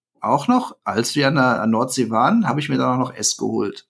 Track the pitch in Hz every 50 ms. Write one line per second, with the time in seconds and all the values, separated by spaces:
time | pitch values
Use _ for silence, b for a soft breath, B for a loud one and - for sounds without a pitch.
0 | _ _ _ _ - 107 123 143 143 - 247 262 - - - - _ - 95 107
1 | 117 - - 147 135 135 156 143 127 123 117 - 104 113 113 110 127 - - 131
2 | 120 110 113 110 123 156 214 233 202 139 - 151 147 143 135 127 131 127 123 127
3 | 127 131 - - - - - - 113 110 110 110 104 101 - - - _